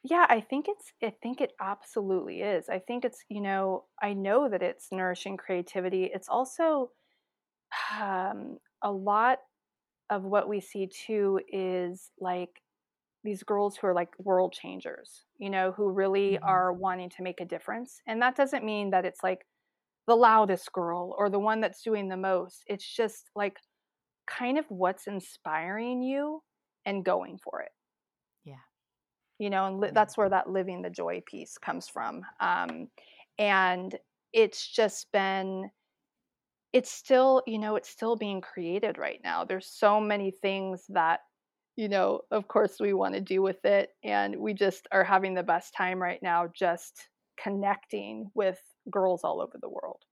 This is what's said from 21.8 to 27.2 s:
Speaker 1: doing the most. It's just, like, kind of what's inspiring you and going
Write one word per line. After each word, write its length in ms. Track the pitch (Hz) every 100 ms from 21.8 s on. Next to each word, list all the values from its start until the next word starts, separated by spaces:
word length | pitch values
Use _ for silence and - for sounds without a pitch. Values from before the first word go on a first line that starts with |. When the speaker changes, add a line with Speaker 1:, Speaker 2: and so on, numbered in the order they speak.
Speaker 1:
doing 260 | 233 214 196
the 80 | 185
most. 460 | 190 185 180 - -
It's 180 | 202 - -
just, 340 | 220 - _ 208
like, 220 | 202 - _ _ _ _ _ _ -
kind 320 | - 247 285
of 80 | 302
what's 360 | 185 185 190 -
inspiring 960 | 202 - - - 156 170 208 240 247
you 400 | 254 277 294 311 _ _ _ _ 202
and 180 | 196
going 340 | 185 180